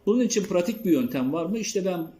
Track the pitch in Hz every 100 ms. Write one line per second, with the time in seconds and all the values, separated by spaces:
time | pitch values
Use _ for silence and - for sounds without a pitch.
0 | 190 240 233 214 185 180 175 214 185 147
1 | 120 139 131 160 170 220 208 196 185 175
2 | 160 -